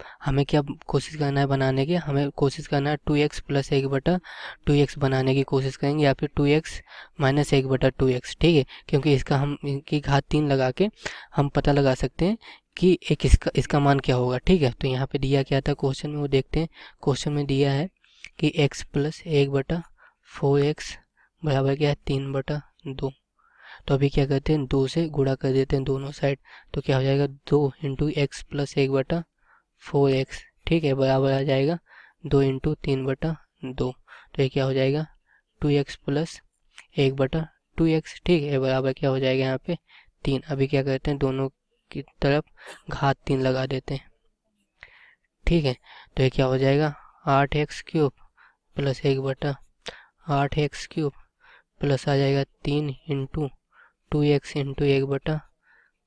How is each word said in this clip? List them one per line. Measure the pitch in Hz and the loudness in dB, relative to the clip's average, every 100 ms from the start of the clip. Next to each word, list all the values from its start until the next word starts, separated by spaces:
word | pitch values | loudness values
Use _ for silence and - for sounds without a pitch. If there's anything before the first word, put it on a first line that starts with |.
| - - | -16 -8
हमें | 147 135 139 | -2 0 2
क्या | 151 143 - - | 0 0 -8 -4
कोशिश | 143 - 156 | -4 -4 -4
करना | 139 139 | -2 0
है | 139 | 0
बनाने | 135 131 131 139 | 2 2 0 0
की, | 175 | -2
हमें | 151 139 143 | 0 -2 -2
कोशिश | - 139 - - | 0 -2 -2 -4
करना | 143 143 | -2 -2
है | 147 - | -2 0
टू | 147 | 0
एक्स | 147 - | 0 -2
प्लस | - 139 - | -4 -4 0
एक | 139 135 | -2 0
बटा | 135 170 175 - - - - - | -2 0 -2 -4 -16 -16 -6 0
टू | |
एक्स | 143 143 - | 2 2 0
बनाने | 135 131 131 135 | 0 2 2 0
की | |
कोशिश | 135 139 131 - | 2 0 -2 -2
करेंगे, | 143 151 | -2 2
या | 143 | 2
फिर | 135 147 - | 2 -2 0
टू | 143 | 2
एक्स | 151 - - - - - - | 2 0 -12 -16 -20 -18 -2
माइनस | 135 143 143 | 2 2 2
एक | 143 135 | 2 2
बटा | 131 135 | 0 0
टू | - 131 | 2 0
एक्स, | 123 - - | 0 -6 0
ठीक | 156 156 | 4 4
है, | 127 - - | 2 -8 -2
क्योंकि | 143 147 | 0 2
इसका | 135 - 139 | 0 2 0
हम, | 143 143 | 0 -4
इनकी | 143 139 - 151 | -6 -6 -4 -4
घात | 143 139 - | 0 0 2
तीन | 151 147 | 0 2
लगा | 135 127 | 2 0
के | - 208 - - - - - | 0 -2 -2 -14 -14 -6 -2
हम | 143 | 0
पता | 147 147 | 0 2
लगा | 143 139 127 | 4 2 0
सकते | 131 - 175 | -4 0 0
हैं | 226 - - _ - | 0 -8 -20 _ 2
कि | 180 180 - | 4 4 0
एक | 151 131 | 0 4
इसका, | - - - | 4 4 -2
इसका | - 147 | 0 2
मान | 143 139 | 4 2
क्या | 139 127 | 2 0
होगा, | 123 123 | 0 0
ठीक | - 185 | 2 4
है। | 131 | 2
तो | - 139 | -2 -4
यहाँ | 127 135 | -2 -4
पे | 143 | -4
दिया | 135 139 | 0 0
क्या | 135 135 | 0 -2
था | 143 143 | -2 -2
क्वेश्चन | 135 135 147 | -2 -4 -8
में, | 147 | -6
वो | 143 | 0
देखते | 139 - 151 | 0 0 -4
हैं। | 165 - - _ | -4 -8 -20 _
क्वेश्चन | - 127 151 | -2 -2 -2
में | 147 143 | -2 0
दिया | 135 139 | 0 2
है | 139 180 - _ _ - - | 0 -4 -10 _ _ -20 -4
कि | 147 - | -2 2
x | 139 - | 0 -2
प्लस | - 147 147 - 170 | -6 -4 -4 -6 -2
एक | 147 139 | 0 2
बटा | 139 - 170 - _ - _ _ | 0 -2 -6 -6 _ -20 _ _
फ़ोर | - 139 143 | -4 0 2
एक्स | 143 151 - - _ _ _ _ | 2 -2 -10 -16 _ _ _ _
बराबर | 156 135 135 139 | -2 0 0 0
क्या | 147 | 0
है, | 143 - | 0 -2
तीन | 139 139 | -4 -2
बटा | 135 131 147 - _ 143 | -6 -4 -8 -8 _ -12
दो। | 135 135 - _ _ _ _ - - - | -6 -8 -8 _ _ _ _ -20 -14 -2
तो | |
अभी | 139 139 | 0 2
क्या | - 139 | 2 0
करते | 139 147 | 0 0
हैं, | 156 131 | -2 0
दो | 139 131 | 0 0
से | 165 165 | 0 -2
गुणा | 143 135 131 | 0 0 0
कर | 135 | 0
देते | 135 135 139 | 0 0 -2
हैं | 131 | -2
दोनों | 135 139 | -4 -6
साइड, | - 139 139 _ - _ | -4 -2 -2 _ -20 _
तो | 147 | -6
क्या | - 131 | 0 0
हो | |
जाएगा, | 135 139 139 | 2 0 0
दो | 139 - 147 143 - 139 | -6 0 2 2 -2 -8
into | 135 147 147 | -2 -2 0
x | 143 - | -4 -4
प्लस | - 147 139 - | -8 -6 -4 0
एक | 135 | 0
बटा | 135 131 170 - _ _ _ _ _ | 0 0 -4 -6 _ _ _ _ _
फ़ोर | - 143 139 | -4 2 4
एक्स, | 135 135 - - _ - | 2 -2 -10 -18 _ -2
ठीक | 165 | 0
है, | 147 | 2
बराबर | 135 131 135 135 | 0 2 2 2
आ | 135 | 0
जाएगा | 143 135 139 175 - - - _ 147 | 2 2 0 -2 -8 -20 -20 _ 0
दो | 139 | 2
into | 135 131 156 151 | 2 0 -4 -4
तीन | - 135 135 | -2 -2 -2
बटा | 135 160 156 _ _ 131 | -4 -4 -6 _ _ -10
दो। | 131 127 - _ - - - | -4 -6 -6 _ -20 -10 -2
तो | |
ये | 135 | -2
क्या | 143 | 0
हो | 131 | 0
जाएगा, | 131 131 147 156 _ _ _ _ _ | 2 2 0 -4 _ _ _ _ _
टू | 147 | 0
एक्स | 143 139 - | 0 0 -8
प्लस | - 143 165 - _ _ _ - _ - | -4 -4 -4 -10 _ _ _ -20 _ 0
एक | 135 135 | 0 2
बटा | 131 160 160 _ _ - | 0 -2 -6 _ _ 0
टू | 165 | 2
एक्स, | 160 - - - | 2 -2 -8 0
ठीक | 175 | 0
है, | 147 139 | 2 0
बराबर | 131 131 135 | 2 0 0
क्या | 131 143 | 0 0
हो | 131 | 0
जाएगा | 131 131 131 | 0 0 0
यहाँ | 131 - | -2 -4
पे, | 165 _ - _ _ - | -8 _ -20 _ _ -4
तीन। | 131 - | -4 -4
अभी | 139 135 | -2 0
क्या | 139 | 0
करते | 135 131 - | 0 -2 -2
हैं, | 139 | -2
दोनों | 135 135 135 - _ _ _ | 0 0 -4 -8 _ _ _
की | - - _ | -14 -14 _
तरफ | 139 147 - _ - - - | 0 0 -2 _ -20 -18 -14
घात | - 139 131 - | -2 -2 -2 -4
तीन | 135 | 0
लगा | 131 131 131 | 0 0 -2
देते | 135 - | -6 -6
हैं, | 139 - _ _ _ _ _ _ _ - - - _ _ _ - | -10 -10 _ _ _ _ _ _ _ -20 -20 -20 _ _ _ 2
ठीक | 170 143 | 4 2
है। | 123 - - - - | -2 -10 -20 -10 0
तो | |
ये | 131 | 0
क्या | - 131 | 2 0
हो | 131 | 2
जाएगा, | 135 143 151 143 - _ 156 | 2 2 0 -4 -18 _ 0
आठ | 139 139 147 | 2 2 0
एक्स | 151 - - | -4 -8 -6
क्यूब | 165 143 - - _ _ _ _ - | 0 0 -2 -18 _ _ _ _ -6
प्लस | 139 131 143 | -4 -2 -2
एक | 135 | 0
बटा | 135 131 147 139 - _ - - - _ - | -2 -4 -6 -6 -14 _ -18 -18 -20 _ -4
आठ | 143 139 151 | -2 0 0
एक्स | 147 - - | -2 -6 -10
क्यूब | 170 147 - - _ _ - _ _ | -4 -4 -6 -20 _ _ -20 _ _
प्लस | 143 135 - | -2 -2 0
आ | 139 | 0
जाएगा | 139 135 135 _ | 2 0 -2 _
तीन | 147 147 151 135 - | -4 -2 -4 -8 -8
into | 139 135 156 143 - _ _ _ _ _ | -6 -6 -6 -6 -8 _ _ _ _ _
टू | 151 | 0
एक्स | 147 143 - 147 | 2 2 0 -6
into | 139 135 | -6 -2
एक | 143 135 139 | 2 2 0
बटा | 139 - 156 - _ _ _ _ _ | -4 -2 -6 -8 _ _ _ _ _